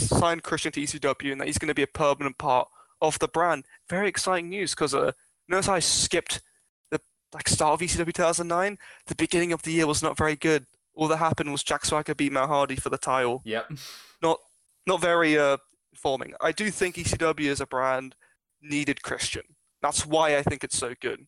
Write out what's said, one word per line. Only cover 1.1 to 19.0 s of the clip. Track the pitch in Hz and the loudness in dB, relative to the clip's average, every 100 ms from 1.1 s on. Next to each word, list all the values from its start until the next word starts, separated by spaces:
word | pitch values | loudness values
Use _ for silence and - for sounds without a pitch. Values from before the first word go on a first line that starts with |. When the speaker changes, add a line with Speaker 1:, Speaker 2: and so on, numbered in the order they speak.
| 131 139 | -2 -4
Speaker 1:
and | 135 | -4
that | 143 | -4
he's | 147 | -4
gonna | 156 | -2
be | 143 | 0
a | 139 | -2
permanent | - 147 139 139 127 | 0 0 0 -2 -4
part | 151 127 - _ - - | 0 2 0 _ -20 -2
of | 156 147 | -2 0
the | 156 | -2
brand. | 165 175 147 131 - - | 0 0 0 -4 -20 -8
Very | 175 202 | -2 -2
exciting | - - 185 170 | -2 -2 -2 -2
news, | 196 170 - | -6 -4 -2
'cause, | 151 | 0
uh, | 135 139 - _ _ - | 0 0 -2 _ _ -2
notice | 185 190 | 0 2
I | 185 | 2
skipped | - - - 170 - - - _ _ _ - | 2 2 2 0 -2 -6 -10 _ _ _ -6
the, | 156 _ _ _ | -6 _ _ _
like, | 151 - | -8 -2
start | - 156 | 2 4
of | 147 | 2
E | 175 | 0
C | 165 | -2
W | 165 | -2
two | 170 | 0
thousand | 170 170 170 | 2 2 0
nine? | 170 196 202 - - - | 0 0 -4 -14 -18 -10
The | 156 | -2
beginning | 160 175 175 | 0 2 2
of | 165 | -2
the | 160 | 0
year | 165 156 | 2 2
was | 151 | 2
not | 160 139 | 0 0
very | 156 151 | 0 2
good. | 160 151 131 _ _ | 2 2 0 _ _
All | - 156 | -2 0
that | 160 | 2
happened | 165 156 147 | 2 0 -4
was | 143 | -4
Jack | - 147 | -2 -2
Swagger | - 156 151 | 0 -2 -2
beat | 147 143 | -2 0
Matt | 139 135 | 2 2
Hardy | 143 139 131 | 2 0 -2
for | 135 | -4
the | 131 | -4
title. | - 131 123 123 | 0 0 0 -2
Speaker 2:
Yep. | 107 110 - 143 - - - - | -4 -6 -6 -12 -14 -18 -20 -2
Speaker 1:
Not, | 165 165 _ _ _ _ - | 0 0 _ _ _ _ -2
not | 180 | 2
very, | 175 170 160 151 | 4 4 6 6
uh, | 143 139 _ _ _ | 4 2 _ _ _
informing. | - 156 131 123 - | -8 -4 -4 -6 -4
I | 160 | -2
do | 160 214 | 0 -2
think | - 185 170 | 0 -2 -2
E | |
C | 165 - | -4 0
W | 165 151 147 | 0 0 0
as | 135 | -2
a | 139 | -2
brand | 127 131 131 131 - _ _ _ _ | 0 0 0 -4 -14 _ _ _ _
needed | 147 147 147 139 | -6 -2 0 -2